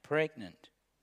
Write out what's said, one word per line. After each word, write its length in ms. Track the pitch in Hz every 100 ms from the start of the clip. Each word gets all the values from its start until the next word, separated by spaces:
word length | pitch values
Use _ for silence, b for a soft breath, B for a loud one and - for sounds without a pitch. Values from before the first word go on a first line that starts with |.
pregnant. 680 | - 147 156 - 92 - - _ _ _